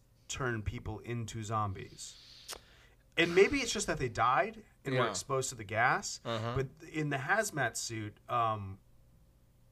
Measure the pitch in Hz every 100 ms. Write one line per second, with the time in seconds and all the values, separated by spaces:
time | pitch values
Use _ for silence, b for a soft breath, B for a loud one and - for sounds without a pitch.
0 | _ _ - - 127 113 104 117 - 107
1 | - 120 110 113 107 113 104 98 - -
2 | - - B B B B B B B B
3 | - - 170 175 208 285 233 220 - 160
4 | 127 110 117 139 202 220 - - 135 127
5 | 113 98 - 135 127 120 104 107 127 175
6 | 202 - 123 113 117 127 131 - - 156
7 | 151 139 139 208 208 151 120 - - 113
8 | 107 - - 120 113 107 98 98 - -
9 | - - - _ - - -